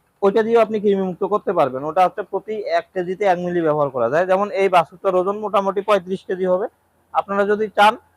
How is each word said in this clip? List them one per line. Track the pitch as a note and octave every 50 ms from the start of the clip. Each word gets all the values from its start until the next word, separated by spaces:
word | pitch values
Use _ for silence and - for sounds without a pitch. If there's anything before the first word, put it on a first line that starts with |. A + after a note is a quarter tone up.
| _ _ _ - G3+
ওইটা | G3 G3 A3+ A3
দিয়েও | A3 A#3 A#3 A3
আপনি | G#3+ A3 A3
কৃমিমুক্ত | G3 G#3 G3 F#3+ F#3+ F#3 F3 - G3+
করতে | F3 G3+ G#3 - A#3+ F#3
পারবেন। | F3 D3 C3 B2+ C3 C#3+
ওটা | D#3 D#3 F#3 F#3
হচ্ছে | F3 F3 G#3+ G3
প্রতি | - - F#3+ - G#3+ A3 G#3+ - -
এক | E3 E3+ E3 _ -
কেজিতে | F#3+ F3+ F3 F#3 F3 G#3
এক | G3 F3 F3
মিলি | F3+ F3+ F3 F3
ব্যবহার | E3 D#3 D3 D3+ C#3+ C#3
করা | B2+ B2+ A#2 A#2
যায়। | C#3 E3 F#3
যেমন | F#3 F#3 F#3+ G3+ G#3 -
এই | F#3+ G3 G3
বাছুরটার | F#3 F3 D#3+ - F#3+ E3+ - G3 F3+
ওজন | F3+ F3+ G3 G3+ G#3+
মোটামুটি | G#3+ G3+ F#3+ G3+ G3 G3 F#3 G3+ F#3+
পঁয়ত্রিশ | G#3+ G#3 G3 F3 F3+ F#3+ F#3 -
কেজি | - F#3+ F3+ F#3+
হবে, | F#3 F3+ F#3 G#3+ D4+ _ _ _ _ _ _ _ _ -
আপনারা | D#3+ - G3 G3 G3+ G3+
যদি | G3 G#3+ G#3 G#3+ G3+ -
চান | G#3 G#3 G#3+ A#3 - - _ _